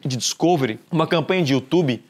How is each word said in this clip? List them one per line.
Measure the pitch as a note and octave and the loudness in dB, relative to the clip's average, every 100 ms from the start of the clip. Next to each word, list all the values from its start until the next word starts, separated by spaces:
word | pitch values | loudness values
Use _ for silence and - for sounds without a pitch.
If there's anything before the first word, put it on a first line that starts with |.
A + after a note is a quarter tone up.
| C#3 | -6
de | B2+ | -4
discovery, | - - E3 E3+ A#2+ A2 - | -6 0 2 2 0 -4 -4
uma | D#3+ D#3+ | -2 0
campanha | E3+ C#3+ F#3 | 0 0 0
de | C#3 | 2
YouTube, | C3+ - E3+ C#3+ A2+ - | 0 0 0 0 -2 -8